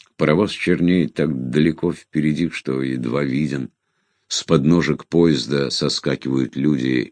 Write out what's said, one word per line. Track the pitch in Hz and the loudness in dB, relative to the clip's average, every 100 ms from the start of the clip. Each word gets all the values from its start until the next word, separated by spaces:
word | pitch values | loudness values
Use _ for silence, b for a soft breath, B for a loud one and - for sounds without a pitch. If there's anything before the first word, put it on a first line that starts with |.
| - - | -20 -2
Паровоз | 76 82 104 | 2 2 0
чернеет | - 87 82 87 90 - | -2 -2 2 2 2 0
так | - 76 65 64 | -2 -2 -4 -2
далеко | 76 80 78 85 | 2 2 2 -4
впереди, | 78 - 78 76 76 82 | -4 -6 -2 0 0 -2
что | - 73 65 | -4 -6 -4
едва | 65 64 60 69 | -4 -4 -4 -2
виден. | 69 67 73 69 58 _ _ _ _ _ _ | -2 -2 -2 -4 -8 _ _ _ _ _ _
С | - | -8
подножек | - 78 73 85 76 67 - | 2 4 4 4 2 -4 0
поезда | 82 85 67 57 69 67 | 2 4 2 0 -2 -2
соскакивают | - 73 - 71 67 69 65 64 | -2 -2 -2 -2 -4 -2 -2 -2
люди | 67 71 69 64 64 - | -2 0 0 0 -2 -2